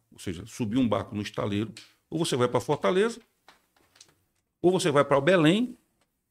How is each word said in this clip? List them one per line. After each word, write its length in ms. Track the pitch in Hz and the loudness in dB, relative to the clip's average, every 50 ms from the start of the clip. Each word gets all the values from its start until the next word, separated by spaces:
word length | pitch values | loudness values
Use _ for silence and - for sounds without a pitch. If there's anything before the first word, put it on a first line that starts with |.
| _ _ | _ _
ou 80 | - - | -20 -14
seja, 260 | - 101 82 87 110 | -10 -10 -10 -10 -12
subir 320 | 113 - - 120 101 113 | -14 -10 -8 -6 -2 0
um 100 | 135 127 | 0 0
barco 280 | 107 104 104 98 - 101 | 0 0 -2 -4 -6 -8
no 60 | 104 | -8
estaleiro, 520 | 101 - - - 117 107 101 101 113 - - - - _ _ _ _ _ | -8 -8 -6 -6 -6 -4 -4 -4 -4 -6 -8 -16 -20 _ _ _ _ _
ou 100 | - 160 | -6 -4
você 160 | 165 - 151 | -4 -2 0
vai 120 | 120 123 123 | 0 0 0
pra 100 | 123 120 | 0 -2
Fortaleza, 600 | - - 147 - - 196 185 185 214 233 233 - - _ _ _ _ _ _ _ _ _ _ _ _ _ _ _ _ _ _ _ _ _ _ _ _ _ _ _ | -2 -2 -2 -2 -2 0 0 0 0 -2 -4 -8 -16 _ _ _ _ _ _ _ _ _ _ _ _ _ _ _ _ _ _ _ _ _ _ _ _ _ _ _
ou 100 | - 180 | 2 2
você 200 | 185 175 - 160 | 2 2 2 2
vai 120 | 131 143 139 | 2 2 2
pra 140 | - 139 139 | 4 2 2
Belém. 560 | 135 170 190 175 151 156 185 220 247 - - - _ _ _ _ _ _ _ _ _ _ | 4 4 4 6 6 4 4 2 0 -4 -8 -14 _ _ _ _ _ _ _ _ _ _